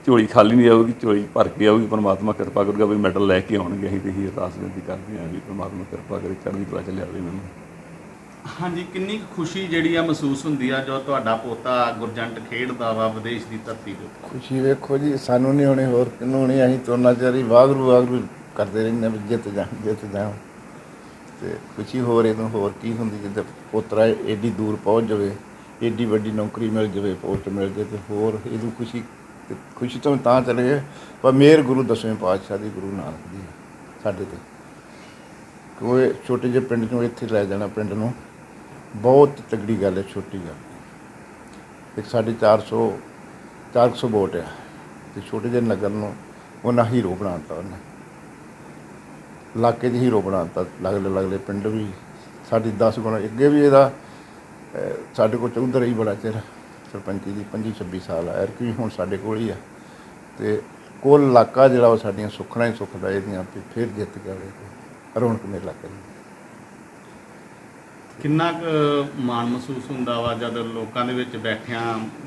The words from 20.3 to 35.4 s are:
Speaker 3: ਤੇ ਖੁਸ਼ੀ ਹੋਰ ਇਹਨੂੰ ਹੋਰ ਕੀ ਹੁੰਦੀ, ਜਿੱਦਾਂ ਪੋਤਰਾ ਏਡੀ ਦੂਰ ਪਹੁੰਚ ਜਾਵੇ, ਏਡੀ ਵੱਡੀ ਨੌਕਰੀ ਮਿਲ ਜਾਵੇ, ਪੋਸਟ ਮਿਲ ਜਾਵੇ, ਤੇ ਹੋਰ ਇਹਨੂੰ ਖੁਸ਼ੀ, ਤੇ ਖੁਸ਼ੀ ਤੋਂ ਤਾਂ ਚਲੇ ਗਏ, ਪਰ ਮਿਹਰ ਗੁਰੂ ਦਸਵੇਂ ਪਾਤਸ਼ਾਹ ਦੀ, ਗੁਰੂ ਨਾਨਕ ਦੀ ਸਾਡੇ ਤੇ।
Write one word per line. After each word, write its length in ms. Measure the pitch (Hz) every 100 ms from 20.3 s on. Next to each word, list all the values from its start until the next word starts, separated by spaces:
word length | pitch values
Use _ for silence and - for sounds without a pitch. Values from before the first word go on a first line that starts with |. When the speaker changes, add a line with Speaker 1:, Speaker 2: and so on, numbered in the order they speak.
| 104 - - - - - - - - - -
Speaker 3:
ਤੇ 120 | 92 85 - -
ਖੁਸ਼ੀ 240 | 104 127
ਹੋਰ 260 | 120 117 113
ਇਹਨੂੰ 240 | 107 110
ਹੋਰ 220 | 110 98 98
ਕੀ 100 | 113
ਹੁੰਦੀ, 240 | 113 113 104
ਜਿੱਦਾਂ 260 | 101 101 90 - -
ਪੋਤਰਾ 340 | 110 - 107 113
ਏਡੀ 440 | - - 104 113 98
ਦੂਰ 200 | 107 104
ਪਹੁੰਚ 240 | 101 113 110
ਜਾਵੇ, 220 | 104 101 - - - - -
ਏਡੀ 220 | 117 110 117
ਵੱਡੀ 260 | 107 107
ਨੌਕਰੀ 380 | 107 107 107 113
ਮਿਲ 180 | 110 107
ਜਾਵੇ, 260 | 95 101 92
ਪੋਸਟ 260 | - 98 98
ਮਿਲ 200 | 98 98
ਜਾਵੇ, 140 | 98 101
ਤੇ 60 | 104 95
ਹੋਰ 300 | 104 110 107 117
ਇਹਨੂੰ 260 | 117 117 117
ਖੁਸ਼ੀ, 260 | 113 120 110 - - - -
ਤੇ 60 | 95 - -
ਖੁਸ਼ੀ 240 | 123 123
ਤੋਂ 160 | 147 131
ਤਾਂ 220 | 120 127
ਚਲੇ 220 | 123 120
ਗਏ, 180 | 123 143 139 - - -
ਪਰ 100 | 127
ਮਿਹਰ 300 | 135 143 156
ਗੁਰੂ 220 | 127 131
ਦਸਵੇਂ 320 | 120 110 113 107
ਪਾਤਸ਼ਾਹ 420 | 110 98 - 101
ਦੀ, 120 | 107
ਗੁਰੂ 220 | 92 98
ਨਾਨਕ 360 | 98 73 76 87
ਦੀ 100 | 95 90 - - - - -
ਸਾਡੇ 200 | 107 98
ਤੇ। 140 | 95 - - - - - - - - - - -